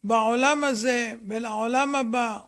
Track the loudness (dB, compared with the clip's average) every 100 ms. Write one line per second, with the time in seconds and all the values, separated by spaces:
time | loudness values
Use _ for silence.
0 | 2 2 4 2 2 2 0 0 0 0
1 | -2 -8 -8 -6 -6 -4 0 0 2 0
2 | 0 0 -2 -4